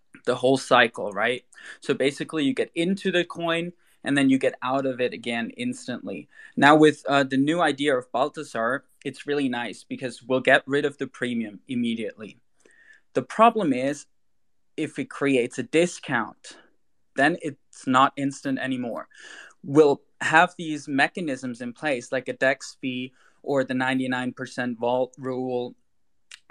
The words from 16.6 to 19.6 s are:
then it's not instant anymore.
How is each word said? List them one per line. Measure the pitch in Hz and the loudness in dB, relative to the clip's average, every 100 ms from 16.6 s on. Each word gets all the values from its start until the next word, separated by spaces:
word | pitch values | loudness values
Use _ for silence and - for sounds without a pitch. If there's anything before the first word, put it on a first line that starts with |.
| _ _ _ _ _ | _ _ _ _ _
then | - 143 175 | 2 2 2
it's | 156 131 _ - - | -6 -12 _ -12 0
not | 127 135 - | 4 4 2
instant | 139 135 143 131 | -6 -6 -6 -6
anymore. | 131 131 120 107 - - - - - _ | -4 -6 -6 -8 -12 -18 -20 -20 -20 _